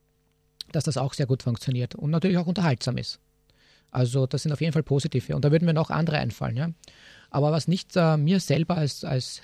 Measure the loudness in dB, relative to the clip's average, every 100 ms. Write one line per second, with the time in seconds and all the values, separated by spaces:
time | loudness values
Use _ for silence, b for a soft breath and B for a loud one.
0 | _ _ _ _ _ _ -6 -4 -2 -2
1 | -4 -2 -2 0 0 -4 -2 -2 -4 -6
2 | -2 0 2 2 0 0 0 0 -2 -4
3 | -6 -12 _ _ _ b b b b -2
4 | 0 2 0 -2 -2 -2 0 0 2 0
5 | 0 -2 -2 0 4 4 4 2 0 0
6 | 0 0 -2 -4 -4 -2 -4 -6 B B
7 | B B B 0 2 2 0 -2 0 2
8 | 4 4 4 2 2 0 2 0 0 -4
9 | -4 -4 -4 -12